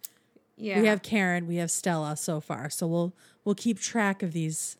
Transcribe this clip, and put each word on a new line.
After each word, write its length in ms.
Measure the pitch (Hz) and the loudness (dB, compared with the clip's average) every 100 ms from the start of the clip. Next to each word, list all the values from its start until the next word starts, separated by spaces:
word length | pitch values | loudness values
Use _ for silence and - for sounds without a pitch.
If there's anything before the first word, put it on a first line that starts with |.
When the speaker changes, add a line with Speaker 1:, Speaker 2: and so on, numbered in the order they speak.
| - _ _ _ _ - | -18 _ _ _ _ -10
Speaker 1:
Yeah. 240 | 214 190 | -2 4
Speaker 2:
We 80 | 214 | 4
have 140 | 208 | 4
Karen, 440 | - 214 185 175 170 | 2 2 2 2 0
we 100 | 175 | 0
have 140 | 170 | 0
Stella 460 | - 185 165 151 151 | 0 0 0 0 -2
so 240 | - 156 | -2 -4
far, 300 | - 165 143 | -4 -6 -6
so 180 | - 170 | -2 0
we'll, 260 | 170 175 - - _ | 2 0 -4 -16 _
we'll 100 | 208 | -4
keep 240 | 202 233 214 | -2 0 -2
track 420 | - 233 202 190 | -2 0 0 0
of 80 | 180 | -2
these, 440 | 165 160 156 - - | -2 -2 -4 -6 -8